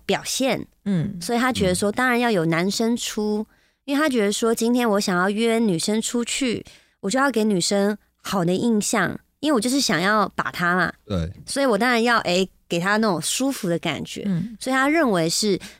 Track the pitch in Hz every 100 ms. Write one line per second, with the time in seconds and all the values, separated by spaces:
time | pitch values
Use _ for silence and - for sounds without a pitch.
0 | - 165 - - 262 202 - _ 202 180
1 | 139 175 175 233 254 202 190 180 208 208
2 | 254 240 240 190 165 165 190 196 226 233
3 | - - 214 208 220 _ _ _ - 285
4 | 311 247 202 208 226 226 226 247 233 202
5 | 202 175 190 208 233 226 226 170 208 220
6 | - 240 233 - 254 202 - - _ _
7 | 196 262 285 220 214 185 - 202 202 208
8 | _ _ - 196 170 185 240 214 - 220
9 | 170 - _ _ 302 254 240 277 - 160
10 | 190 214 190 - 139 - 175 180 170 -
11 | - 92 82 - - 269 269 202 247 233
12 | 240 226 - 180 185 _ - 170 190 214
13 | 226 156 - - 269 254 180 165 165 135
14 | - - 202 170 226 220 262 262 269 330
15 | 269 180 165 - 214 180 -